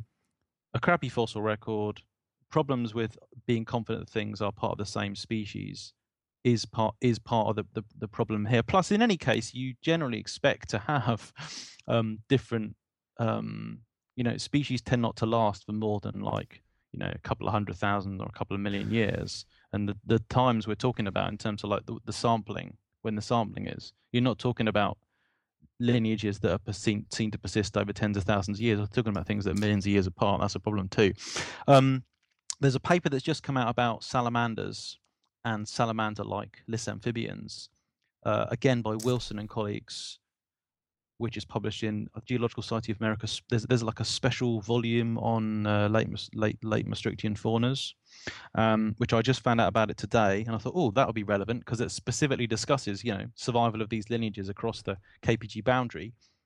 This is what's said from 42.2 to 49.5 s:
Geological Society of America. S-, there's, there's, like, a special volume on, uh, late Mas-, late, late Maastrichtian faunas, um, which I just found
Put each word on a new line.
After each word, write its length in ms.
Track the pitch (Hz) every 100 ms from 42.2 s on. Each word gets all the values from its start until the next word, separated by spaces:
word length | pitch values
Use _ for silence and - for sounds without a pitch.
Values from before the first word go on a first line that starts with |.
| -
Geological 360 | 123 117 -
Society 300 | - 113 113
of 80 | 104
America. 240 | 110 110
S-, 180 | 110 - -
there's, 140 | 117
there's, 200 | 110 123
like, 180 | 113 -
a 40 | -
special 540 | - 127 - 123 113
volume 580 | 101 120 117 117 117 113
on, 460 | 113 113 107 107 104
uh, 220 | 104 104
late 220 | 110 -
Mas-, 200 | - -
late, 280 | 110 107 110
late 240 | 110 110 104
Maastrichtian 500 | 107 - 101 110 104
faunas, 580 | 110 113 120 135 - - _ - - - - -
um, 400 | 110 110 110 107
which 160 | 120
I 80 | 113
just 180 | 113 127
found 220 | 127